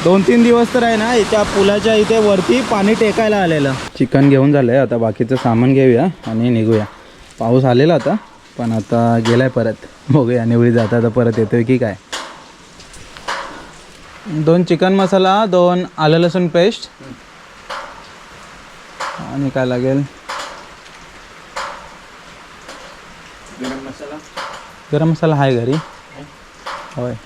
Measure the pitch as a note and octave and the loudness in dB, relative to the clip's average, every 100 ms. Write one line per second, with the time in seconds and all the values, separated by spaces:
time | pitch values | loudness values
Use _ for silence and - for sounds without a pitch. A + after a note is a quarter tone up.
0 | E3 F#3+ F#3 A#3+ A#3 A#3 A#3 B3+ A#3 A3+ | 2 2 4 4 4 4 2 0 0 0
1 | A3 B3 F#3+ G#3+ G#3 G3+ G3 G#3 G#3 A3 | 0 0 0 0 0 0 2 2 2 2
2 | G#3 A3+ G#3 G3 - A#3+ A3 A3 G3 A3+ | 2 2 2 2 2 0 0 0 0 2
3 | A3 G3 A3 G#3+ F3+ D#3 C#3 C3 - - | 0 2 0 0 0 0 0 -2 -8 -4
4 | C3 C3+ C#3 C#3 C#3 C#3+ B2 B2+ B2 A#2+ | 0 4 4 4 4 2 2 2 0 0
5 | A2+ G2+ A2+ C3 B2+ A2+ B2+ C3+ C3 A#2+ | -2 -2 -2 0 0 2 2 4 4 4
6 | E3+ D#3+ - A2 A#2+ A#2 A2 A2 G#2 - | 2 -4 -8 -2 0 0 2 0 -2 -12
7 | - - - - A2+ B2+ C3 B2 D3+ D#3+ | -20 -20 -20 -8 0 2 4 4 4 2
8 | C3 G#3+ - - - - A#2 A2+ G#2+ A#2+ | 0 -4 -6 -20 -20 -10 -4 -4 -2 0
9 | A#2 A#2 A2+ A#2 C3 B2+ A2+ G#2+ - - | 2 2 2 2 2 0 -4 -4 -12 -20
10 | - C#3 A#2 B2 A2+ A#2 A#2+ A#2 A2 A#2 | 0 2 2 0 0 2 4 2 0 0
11 | A#2 A#2+ A#2 A2+ G#2+ A#2+ A#2 B2+ A#2 F#2 | 0 0 0 0 0 0 0 0 -2 -8
12 | - - - - - - - - - - | -14 -14 -14 -20 -20 -20 -20 -20 -20 -20
13 | - - - - - - - - - - | -20 -18 -10 -10 -10 -16 -20 -20 -20 -20
14 | - - - D#3 D#3 E3+ F3 E3+ F#3 G3 | -20 -18 -10 -4 2 2 2 0 2 2
15 | F#3+ G3 F#3 G3 A3 F3+ F3 F3+ F3 - | 2 2 2 2 2 2 2 0 -4 -2
16 | D#3 E3 F3 F3 F3 E3 F#3 A3+ - - | 0 2 2 0 -2 2 0 -2 -14 -18
17 | C3+ - - - - - - - - - | -20 -20 -20 -20 -20 -20 -16 -14 -14 -20
18 | - - - - - - - - - - | -20 -20 -20 -20 -20 -20 -20 -20 -20 -12
19 | - - - C3+ C#3 C3 B2+ B2 B2+ C3+ | -12 -10 -10 -6 -4 -2 -2 -2 -2 -2
20 | C#3 - - - - - - - - - | -4 -10 -14 -12 -12 -16 -20 -20 -20 -20
21 | - - - - - - - - - - | -20 -20 -20 -20 -18 -12 -12 -14 -20 -20
22 | - - - - - - - - - - | -20 -20 -20 -20 -20 -20 -20 -20 -20 -20
23 | - - - - - - B3+ F#3+ C3+ C4 | -20 -20 -20 -20 -20 -12 -10 -10 -14 -16
24 | D4 D4+ - - - - - - - D3 | -16 -16 -16 -14 -14 -14 -20 -20 -6 -2
25 | D#3+ D#3+ E3 D3 C#3 B2 A#2 D3+ - - | 0 0 0 0 0 0 -2 -4 -6 -20
26 | - - - - - - - - - - | -20 -20 -20 -20 -20 -20 -16 -14 -14 -8
27 | B2 A2+ | -8 -8